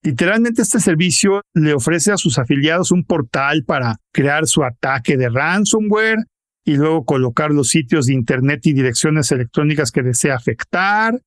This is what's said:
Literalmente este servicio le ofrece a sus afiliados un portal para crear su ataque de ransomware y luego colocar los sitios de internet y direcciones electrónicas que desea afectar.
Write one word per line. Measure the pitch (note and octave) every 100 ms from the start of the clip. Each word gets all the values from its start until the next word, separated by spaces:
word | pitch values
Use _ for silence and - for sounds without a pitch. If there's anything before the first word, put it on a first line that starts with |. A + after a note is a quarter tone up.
Literalmente | D3+ B2 E3+ A3 A#3 A#3
este | A3 A#3+
servicio | F#3+ D#3+ F3+ - G3+ G3 -
le | E3+ D3+
ofrece | C#3+ E3 E3 G3+
a | G3
sus | D#3+ B2+
afiliados | A#2+ C#3 D3+ E3+ F3+
un | F3+
portal | - E3 B2 C3+ C#3 D3+
para | - C#3+ A#2+ A2+ _
crear | - C#3 D3+
su | D#3 -
ataque | C3 A#2+ C3+ C3+ - C3+
de | B2
ransomware | B2 D#3 F#3+ G#3 A3 G#3+ G#3+ A3 A3+ A3+ _ _ _
y | -
luego | C#3+ D#3 D#3+
colocar | B2 C#3 B2+ A#2 D3+
los | D3 C3+
sitios | E3 C3 D#3+
de | C3
internet | C3+ A#2 B2+ C3+ D3 E3+
y |
direcciones | C3+ C3 A#2+ D#3 D#3 -
electrónicas | C3+ A#2+ - D3+ D3+ C#3+
que | -
desea | B2+ A#2+ D3
afectar. | B2+ - A#2+ - F3+ F#3+ G#3 A3 B3